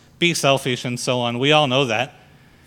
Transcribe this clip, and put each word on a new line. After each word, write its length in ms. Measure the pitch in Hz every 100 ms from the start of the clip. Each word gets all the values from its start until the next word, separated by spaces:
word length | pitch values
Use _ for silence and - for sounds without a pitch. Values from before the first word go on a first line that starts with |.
| - -
be 160 | 175
selfish, 500 | 156 143 135 135 123
and 160 | 131 120
so 200 | - 123
on. 180 | 120 120
We 140 | 139
all 160 | 151 143
know 180 | 131 131
that. 300 | 110 131 - - - _ -